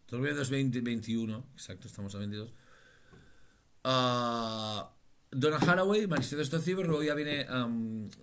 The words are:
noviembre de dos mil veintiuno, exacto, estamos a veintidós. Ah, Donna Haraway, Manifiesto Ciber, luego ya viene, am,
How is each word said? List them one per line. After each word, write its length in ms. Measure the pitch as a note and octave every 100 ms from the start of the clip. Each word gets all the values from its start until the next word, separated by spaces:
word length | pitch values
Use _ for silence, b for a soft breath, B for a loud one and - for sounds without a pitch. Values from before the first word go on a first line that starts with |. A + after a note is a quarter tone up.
| -
noviembre 220 | A#2+ C#3+
de 40 | D3
dos 120 | C3+
mil 300 | C#3 C3+ A#2+
veintiuno, 640 | A#2+ A2+ A2 A2+ A2 G#2+ -
exacto, 340 | - - F#2+ G#2+
estamos 260 | - G2
a 40 | G2+
veintidós. 360 | G2+ G#2 A2 - B B B B B B B B B B B -
Ah, 1120 | C3 C3 B2+ A#2+ A#2+ A#2 A2+ A2 G#2+ G#2 - - - - _
Donna 240 | C3+ D3+ D#3
Haraway, 500 | D#3+ F#3 F#3+ G#3 G#3
Manifiesto 540 | F3+ B2 D3 C3+ E3
Ciber, 260 | E3 F#3+ E3+
luego 160 | D3+
ya 120 | D3+
viene, 320 | D3 D3 D3 -
am, 600 | B2+ A#2+ A#2 A2 A2 G2 -